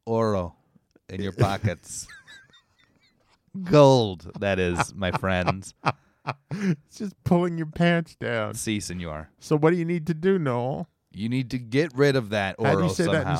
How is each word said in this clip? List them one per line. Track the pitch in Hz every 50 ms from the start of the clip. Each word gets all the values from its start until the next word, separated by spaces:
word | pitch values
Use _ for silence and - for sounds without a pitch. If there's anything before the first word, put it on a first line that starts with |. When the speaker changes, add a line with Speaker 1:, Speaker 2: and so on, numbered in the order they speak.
| -
Speaker 1:
oro | - 113 113 113 110 104 95 90 87 - _ _ _ _ _ _ _ _ _ _ -
in | 95 95
your | 98 98
pockets. | 92 - - 98 98 95 - 104 87 76 - - - - - - - - - - - - - _ _ _ _ _ _ _
Speaker 2:
<laughs> | _ _ _ _ _ _ _ _ _ _ _ _ _ _ - 196 185
Speaker 1:
Gold, | 175 185 147 143 135 135 127 113 104 92 82 82 87 - -
that | 104 101 98 92
is, | 92 87 87 85 - - -
my | - 98 90
friends. | 87 - - 95 95 90 90 - 92 95 98 - - _ -
Speaker 2:
<laughs> | 156 - - _ _ _ _ - - 131 - _ -
It's | - 196 202 190 160 - _ _ - -
just | 220 196 - _ -
pulling | - 180 175 175 180 170 165
your | 160 156
pants | 156 - 170 170 175 170 165 - -
down. | - - 110 120 113 107 104 107
Speaker 1:
Si, | 113 - 113 107 104
senor. | 95 - 90 90 87 82 76 76 78 - _ _
Speaker 2:
So | - - 143 151
what | 147 160
do | 175 180
you | 165
need | 165 175 170 156 165
to | 165
do, | 156 160 190 196 185
Noel? | 156 135 120 120 120 127 147 - 175 - _ _ _ _ -
Speaker 1:
You | 92 104 117
need | 123 131 131 117
to | 127 127
get | 120 113 113 139 160 170 -
rid | 123 143 143 135 135
of | 117 98
that | 107 104 98 95 90 -
oro | 113 -
Speaker 2:
How | - -
do | 92
you | -
say | 95 - 175
Speaker 1:
somehow. | 165 - 156 135
Speaker 2:
that | 95 87 82